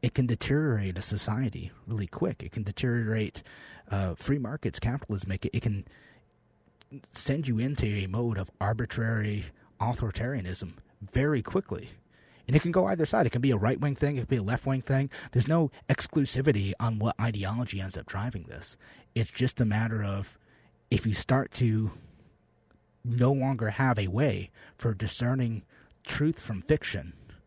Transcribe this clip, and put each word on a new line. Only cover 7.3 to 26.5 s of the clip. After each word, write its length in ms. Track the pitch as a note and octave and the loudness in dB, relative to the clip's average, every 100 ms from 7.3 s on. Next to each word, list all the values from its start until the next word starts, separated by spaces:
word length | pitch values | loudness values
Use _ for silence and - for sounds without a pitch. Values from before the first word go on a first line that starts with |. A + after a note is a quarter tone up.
| C#3+ C3+ | 0 2
you 100 | A2 | 0
into 280 | B2+ C#3+ G#2+ | 0 0 0
a 200 | G#2 F#2 | 0 -2
mode 320 | G2+ A#2+ G2+ | 0 0 -2
of 120 | F#2 _ | -4 _
arbitrary 840 | G2+ A2 B2 - A2+ A2+ G#2 G#2 - - - _ | -2 0 -2 -2 0 0 -2 -4 -6 -14 -20 _
authoritarianism 920 | A2 A#2+ A2+ - A#2+ C3+ F2+ F#2 F2+ - - _ | -2 0 -2 -2 -4 -4 -4 -8 -10 -12 -20 _
very 400 | G2 B2 C#3+ C#3+ | -4 2 4 2
quickly. 480 | - - - - - - _ _ _ - - | 2 -2 -2 -8 -8 -18 _ _ _ -14 2
And 100 | C#3+ | 2
it 60 | |
can 100 | E3+ | 4
go 140 | F3 F3+ | 2 2
either 180 | F#3 | 2
side. 220 | D#3 - B2+ | 2 4 4
It 40 | |
can 120 | A#2+ | 4
be 80 | C3+ | 2
a 60 | A2 | 4
right-wing 400 | G#2+ - C#3+ C3+ | 2 2 0 0
thing. 200 | C#3+ C#3+ | 0 0
It 40 | |
can 160 | A#2 B2+ | 0 0
be 0 | |
a 60 | |
left-wing 400 | G2 B2+ - C3 | 0 -2 0 -2
thing. 280 | - C3+ C#3 - - | 2 0 0 -6 0
There's 160 | B2 A2+ | 2 4
no 240 | E3 D3 - - | 4 2 0 -2
exclusivity 840 | C#3 - D#3 C#3 C3+ C#3 G#2+ G2 F#2 | 0 2 0 2 2 2 4 0 0
on 220 | A#2 A2 | 0 0
what 180 | A2 - | -2 0
ideology 600 | A#2 G#2+ F#2+ A2+ A#2+ G2 | -2 -2 -4 -4 -4 -4
ends 180 | F#2+ F2+ | -6 -8
up 80 | - | -8
driving 380 | G2 A2+ G#2+ | -4 -4 -6
this. 320 | D#2+ - - - - - - | -10 -14 -14 -16 -20 -20 -6
It's 160 | - A2 | -2 -2
just 300 | - B2+ - | 0 0 2
a 40 | |
matter 400 | A2+ G#2 A2+ A2 | 2 2 0 -2
of 340 | G2+ G2 G2 - _ _ _ _ _ | -2 -4 -6 -12 _ _ _ _ _
if 160 | C3+ | 0
you 100 | A2+ | 2
start 360 | G#2 - C3 - | -2 2 2 2
to 360 | - B2 A2 A2 - - - - _ _ _ _ _ _ _ | 2 2 4 0 -4 -20 -20 -20 _ _ _ _ _ _ _
no 280 | B2 A#2+ B2 | -4 4 4
longer 380 | C#3 C3 B2+ A2 | 4 0 0 -2
have 280 | - C3 A2 | 2 2 2
a 100 | F#2+ | 0
way 420 | G2+ C#3+ G2 F#2+ - - _ | 2 2 2 -4 -12 -20 _
for 160 | A#2+ | -4
discerning 680 | G2 G#2+ - A#2+ C3 A#2+ G#2+ - - - _ | -2 -4 0 0 2 0 -2 -8 -20 -20 _
truth 360 | - - D3 - | -8 0 0 0
from 200 | - | -6